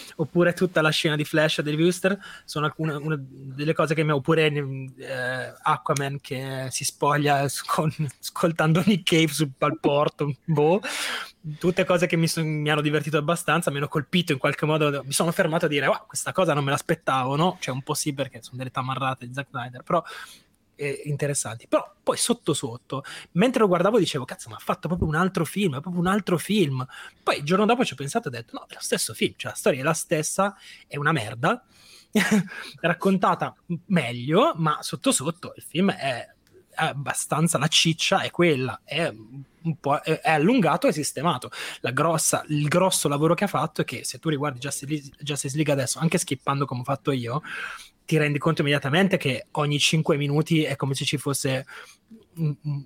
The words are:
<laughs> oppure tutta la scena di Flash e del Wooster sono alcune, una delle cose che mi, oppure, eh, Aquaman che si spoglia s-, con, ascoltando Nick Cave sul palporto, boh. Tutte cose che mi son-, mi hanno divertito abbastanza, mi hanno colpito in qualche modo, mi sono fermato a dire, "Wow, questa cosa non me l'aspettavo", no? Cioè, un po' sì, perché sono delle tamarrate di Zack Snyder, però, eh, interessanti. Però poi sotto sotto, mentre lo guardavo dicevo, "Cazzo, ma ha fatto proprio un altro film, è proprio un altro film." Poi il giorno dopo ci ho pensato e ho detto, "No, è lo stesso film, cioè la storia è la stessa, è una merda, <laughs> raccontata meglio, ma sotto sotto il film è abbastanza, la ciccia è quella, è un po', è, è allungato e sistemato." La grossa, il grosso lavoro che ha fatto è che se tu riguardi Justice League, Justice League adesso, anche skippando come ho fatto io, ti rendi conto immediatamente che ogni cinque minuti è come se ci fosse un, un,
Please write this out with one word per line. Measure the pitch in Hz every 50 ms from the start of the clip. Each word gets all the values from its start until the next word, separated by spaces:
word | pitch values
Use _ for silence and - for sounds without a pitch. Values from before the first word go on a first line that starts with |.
<laughs> | - - - -
oppure | 160 135 - 170 175 175 165
tutta | 175 185 180 - 165
la | 156 156
scena | 156 - - 160 151
di | 147 147
Flash | - - 156 151 151 - -
e | 147
del | 147 151 151
Wooster | 165 180 180 - - 190 202 196 - - - - -
sono | - - 151 147
alcune, | 151 - - 160 160 143
una | 147 143 156 156 143
delle | 135 131 127 135 135 135 131 139 147 156 156
cose | - 160 143 156
che | 147 156
mi, | 151
oppure, | 151 143 135 - 160 160 156 151
eh, | 143 147 143 135 135 135 131 131 127 131 131 131 135 127 127 127 127 127 123 120 - -
Aquaman | - 156 151 139 - - 151 139 143 139 139 143
che | - - 139 127 135 135 135 131 135 131
si | - - 139
spoglia | - - - 151 143 147 147 147 147 143 139 143 139
s-, | - -
con, | - - - - 156 160 - - 156 131 - _
ascoltando | - - - - - 170 160 - 160 156 160 180 -
Nick | 208 220 160 - -
Cave | 175 160 165 156
sul | 143 - 160 139 131
palporto, | - 156 147 156 - - 147 143 143 151 151 - - 151 147 131 - -
boh. | - 160 147 147 156 175 220 - - - - - - - - - - - _ - 156 147 -
Tutte | - 180 175 190 185
cose | - 180 170 175 170
che | 170
mi | 165 165 160
son-, | - 165 160 156
mi | 156 151 147 151
hanno | 151 151
divertito | 147 151 147 151 147 151 147 156
abbastanza, | 147 151 170 170 - - 147 170 - -
mi | 143 143
hanno | 147 147
colpito | - 160 139 - - 175 170 -
in | 147 131
qualche | - 147 143 - -
modo, | 151 156 156 151 147 139 143 131
mi | 135
sono | 139 - 190 165
fermato | 165 - 190 160 160 170 175
a | 151
dire, | 147 139 131
"Wow, | 151 208 - - _
questa | - - - 143
cosa | 127 - 185 160 147
non | 147 143
me | 139
l'aspettavo", | 143 139 - - 170 - - - 135 131 127 127 139
no? | 147 170 185 180 -
Cioè, | - - 127
un | 135 -
po' | - 147
sì, | - - 156 143
perché | 139 135 123 - 120
sono | - - - 123
delle | 131 127
tamarrate | - 135 127 127 131 - 135 131 131 - 127 120
di | 123
Zack | 139 139 _
Snyder, | - 131 120 127 123 123 -
però, | - 170 170 - - - - - - - - _ _ _ _ _ _ _
eh, | - 143 143 139 - -
interessanti. | 147 147 135 151 143 143 - - 117 110 113 - -
Però | - 302 - - _ _
poi | - - - -
sotto | - - 233 - - - 143
sotto, | - - 123 117 120 _ - - 135 - - - - - -
mentre | - 170 214 262 247 240
lo | 220 196
guardavo | 180 170 175 196 233 233
dicevo, | 170 - - 139 123
"Cazzo, | - - - - 113
ma | 107
ha | -
fatto | - - - - - 156
proprio | 180 170 - 160
un | 151
altro | 156 185 190 185 180 165
film, | - - 196 208 180 131 131
è |
proprio | 147 185 175 180
un | 170 185
altro | 196 214 - - 185 151
film." | - - 202 220 175 143 131 127 127 - - - - - _ _ -
Poi | - - -
il | 147
giorno | 143 185 190 214
dopo | 208 240 254 233
ci | - -
ho |
pensato | - 139 143 - 233 226 147
e |
ho | 123
detto, | 117 120 _ -
"No, | 277 - -
è | -
lo | -
stesso | - - 247 190 - - 110
film, | - 214 180 - -
cioè | - 113
la | - -
storia | - 214 151 131
è | 131
la | 156 156
stessa, | - - - 175 156 151 - - - 196 202 202 - - - - - - _
è | - 143
una | 143 151
merda, | 165 139 107 107 - 117 127 185 233 247 _ _ _ _ - - - - - _ -
<laughs> | 214 185 - 220 202 170 - - - - - - -
raccontata | - 170 170 - - 196 190 180 226 202 175 - 151 135 - _ _ - 175 156 - -
meglio, | 196 165 135 120 123 120 120 135 156 190 269 330 302
ma | 156 165 156 151 -
sotto | - - - - - 269
sotto | 254 - 131 156 - - - - -
il | - -
film | - - 156 190 190
è | - - - 139 123 117 - - _ _ _ _ _ - _ _ - -
abbastanza, | - 123 131 139 135 - - - - - 147 143 160 170 - 151
la | 143 160
ciccia | - - - 165 160 - - - 196 180
è | 120 123
quella, | - - 175 175 147 127 131 120 110 - _
è | - - 170 170 147
un | 107 110 107 110 127 139 131 _ _ _ 165 165 147 -
po', | - 139 143 151
è, | - 165 156 -
è | - 156
allungato | 160 151 147 185 254 269 175 151 147 175 - 277
e |
sistemato." | 185 151 139 - - 127 139 175 151 123 - - - - - - - -
La | - 127
grossa, | 123 131 151 165 160 160 - - - 151 - -
il | 151 147 147 147
grosso | 139 175 185 190 - - - 151
lavoro | 143 143 156 165 175
che | 165 208
ha | 190
fatto | - 135 156 165 - -
è | 151
che | - - - -
se | - - 127
tu | - 165
riguardi | 151 135 143 147 127 123
Justice | 127 139 - - - 135
League, | 156 147 139 139 - -
Justice | 151 143 147 - - 139 131
League | 156 156 143 143
adesso, | 135 127 - - -
anche | 160 160 - 170
skippando | - - 143 - - - 139 139 143
come | - 135 123
ho | 127
fatto | - 139 - - 156
io, | 139 127 120 113 120 151 - - - - - - - - - - _ _ _
ti | - 160 156
rendi | 151 147 143 143
conto | - 165 156 -
immediatamente | 156 139 147 147 - 135 139 180 196 190 196 165
che | - 143 123 104 - _
ogni | - - 147 147 147 143
cinque | - - - 160 156 - 160
minuti | 143 143 143 143 156 151 - 170 156 156
è | 147 143
come | - - 135 139
se | - 143
ci | - - 139
fosse | - 147 139 - - 135 131 127 127 - - - - - - _ _ _ - - - _ -
un, | 165 160 151 143 -
un, | - 147 143 143 135